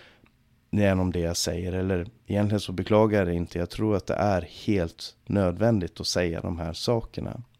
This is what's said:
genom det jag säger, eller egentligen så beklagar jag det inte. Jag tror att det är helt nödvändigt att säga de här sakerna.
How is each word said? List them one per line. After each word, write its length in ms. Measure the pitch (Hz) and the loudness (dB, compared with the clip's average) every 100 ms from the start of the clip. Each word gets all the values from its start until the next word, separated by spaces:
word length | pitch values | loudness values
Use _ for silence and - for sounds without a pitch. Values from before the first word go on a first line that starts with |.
| - _ _ _ _ _ _ | -20 _ _ _ _ _ _
genom 420 | 104 101 95 90 | 2 4 4 2
det 80 | 87 | 0
jag 160 | 85 85 | -2 -2
säger, 360 | - 87 90 | -4 -4 -4
eller 340 | 90 95 92 87 - - | -2 0 -2 -4 -10 -4
egentligen 340 | 101 104 104 | 0 2 0
så 120 | - | -2
beklagar 460 | 95 95 107 110 104 | -4 2 4 6 4
jag 100 | 87 | 2
det 60 | |
inte. 240 | 87 85 85 | 0 -2 -4
Jag 120 | 87 | -4
tror 260 | - 107 98 | -2 0 0
att 100 | - | 0
det 80 | |
är 340 | - 104 92 85 - - | 0 2 0 -2 -6 -2
helt 500 | 98 85 - - - - | 0 0 -6 -16 -14 -2
nödvändigt 760 | 101 90 87 113 110 85 - | 0 2 2 2 2 0 -6
att 60 | 95 | -4
säga 340 | 92 90 85 | 0 0 -2
de 180 | 92 82 | -4 -6
här 140 | 82 | -6
sakerna. 680 | 82 - 117 - - - - - _ | -4 -2 -2 -2 -8 -8 -8 -14 _